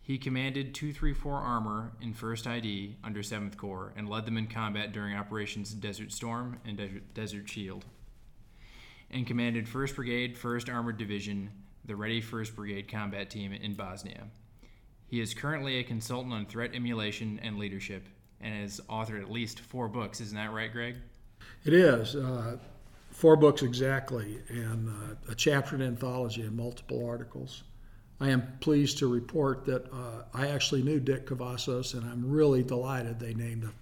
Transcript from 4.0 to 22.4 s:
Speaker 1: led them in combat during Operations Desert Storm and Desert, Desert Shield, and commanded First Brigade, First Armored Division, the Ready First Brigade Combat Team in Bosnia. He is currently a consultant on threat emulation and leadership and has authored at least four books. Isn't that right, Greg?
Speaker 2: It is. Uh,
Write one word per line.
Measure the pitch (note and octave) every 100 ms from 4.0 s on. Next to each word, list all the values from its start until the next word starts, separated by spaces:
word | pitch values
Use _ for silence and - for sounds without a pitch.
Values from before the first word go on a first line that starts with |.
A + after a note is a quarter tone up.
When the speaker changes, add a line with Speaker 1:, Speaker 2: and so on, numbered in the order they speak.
| G#2+
Speaker 1:
led | G#2+ A2
them | A2+
in | A2
combat | A2+ A2 G#2 G#2+
during | G#2+ G#2 G2+
Operations | G2+ G#2+ G#2 G#2+ G2+
Desert | G#2+ G#2 G2 G#2+
Storm | - A#2+ A#2 B2 A#2+ A2+
and | G#2
Desert, | G2+ G2 -
Desert | - G#2+ G2+ G2+
Shield, | - F#2+ F#2+ - - - - - - - - - - - - -
and | C3 A#2
commanded | A#2+ A#2+ A#2 A2+
First | B2 C3+ C#3
Brigade, | A#2+ A#2+ B2 B2
First | B2 A#2+ A#2
Armored | B2 A#2 A2
Division, | G#2+ G#2 G2+ G2+ G2 G#2 - - -
the | G2+
Ready | G#2+ A2+
First | A2+ A#2 G#2+
Brigade | A2 G#2 G2+ G2+
Combat | G#2+ G#2 G2+ G2
Team | G#2+ G2+
in | G2 G#2+
Bosnia. | G2+ F#2+ F#2+ G2 - G#2+ - - - - - - - -
He | A#2+
is | A2
currently | - C#3+ D3+ C3+ B2+
a |
consultant | A#2+ A#2 A2 B2 B2+
on | A2+ G#2
threat | A2+ A#2+
emulation | B2 A#2+ A2+ G#2+ G#2+ A2+ G#2
and | A2 G#2
leadership | G#2 G2 - G2 F#2 - - -
and | A2 G#2+
has | G2+ G2+ -
authored | A2+ A2 G#2+
at | G2+
least | A2 A2+ -
four | - B2+ A#2
books. | A#2+ G#2 -
Isn't | A2 G#2+
that | G#2+
right, | A2 A2
Greg? | A#2 A#2+ A#2+ - - - - - -
Speaker 2:
It | D3
is. | E3+ F3 A#2+ A2
Uh, | C#3 C3 B2